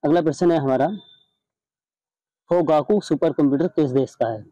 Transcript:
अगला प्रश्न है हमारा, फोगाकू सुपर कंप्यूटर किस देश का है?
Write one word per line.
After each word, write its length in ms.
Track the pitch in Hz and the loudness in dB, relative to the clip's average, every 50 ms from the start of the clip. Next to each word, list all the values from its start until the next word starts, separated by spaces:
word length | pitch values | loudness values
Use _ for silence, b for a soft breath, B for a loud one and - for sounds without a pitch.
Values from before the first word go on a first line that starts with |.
| - | 0
अगला 180 | 147 156 175 | 0 0 0
प्रश्न 300 | 160 160 143 - 180 175 | 0 -2 -2 0 0 2
है 60 | 170 | 2
हमारा, 300 | 160 139 135 131 127 135 165 208 190 - - - _ _ _ _ _ _ _ _ _ _ _ _ _ _ _ _ _ _ _ _ _ _ _ _ _ _ _ | 2 0 0 0 0 0 -2 -2 -8 -14 -20 -20 _ _ _ _ _ _ _ _ _ _ _ _ _ _ _ _ _ _ _ _ _ _ _ _ _ _ _
फोगाकू 500 | 175 175 170 151 160 151 143 - 208 208 | 0 0 2 2 2 0 2 2 0 0
सुपर 340 | - - 160 139 - 165 139 | 0 -2 -2 0 0 -2 0
कंप्यूटर 340 | - 151 139 135 139 160 | 2 0 2 2 0 -2
किस 240 | 185 - - 156 135 | -2 0 -2 -2 0
देश 240 | 123 139 131 123 - | 0 0 -2 -2 -4
का 120 | _ 123 | _ -4
है? 140 | 113 113 107 104 - | -4 -4 -8 -12 -18